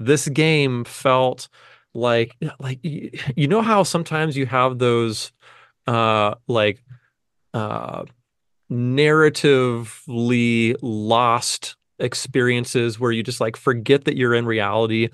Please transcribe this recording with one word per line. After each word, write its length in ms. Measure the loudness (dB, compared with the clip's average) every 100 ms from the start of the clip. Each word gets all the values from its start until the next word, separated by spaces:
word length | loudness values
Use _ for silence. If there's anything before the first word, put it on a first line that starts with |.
This 260 | 0 2 2
game 540 | 0 2 2 2 -2
felt 640 | -6 -4 2 2 2 -2 -14 _ -20 -20 _
like, 420 | -4 0 0 0 -6 -10 -8
like, 220 | -10 -8
y-, 280 | -8 -8 -12 -10 -6 -2
you 100 | 0
know 160 | 0
how 220 | 2 2
sometimes 520 | 2 0 -2 -2 -2 -2
you 100 | -2
have 320 | 2 2 2
those, 520 | 2 2 0 -4 -10 _ -20 -20 _ _ -2
uh, 480 | 2 4 4 2 -2 -2
like, 340 | 0 2 -2 _ -20 _ _ _ _ _
uh, 500 | -6 -6 -6 -8 -12 -14 _ _ _ _ _ _
narratively 2000 | -6 -2 2 4 6 4 4 4 4 2 -2 -8 -16 -10 -4 0 2 2 2 0 -2
lost 920 | -4 -4 2 2 4 2 -2 -8 -10 -16 _ _
experiences 1040 | -6 -6 -4 0 2 0 -2 -2 -2 -2
where 100 | -2
you 100 | -2
just, 180 | -6 -4
like, 160 | -4 -2
forget 480 | -2 -2 2 2
that 120 | 2 0
you're 180 | 2
in 100 | 2
reality 640 | 0 -2 0 0 0 0 -2